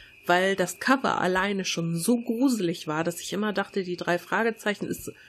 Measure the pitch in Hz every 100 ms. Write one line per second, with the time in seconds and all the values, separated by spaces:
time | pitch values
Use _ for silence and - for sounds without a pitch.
0 | - - - 175 190 190 175 - - 262
1 | - - 180 185 196 196 180 - 165 170
2 | 165 240 233 226 269 220 175 160 - 156
3 | 170 - - 180 214 196 196 202 180 175
4 | 170 175 - 190 226 220 214 202 175 175
5 | - -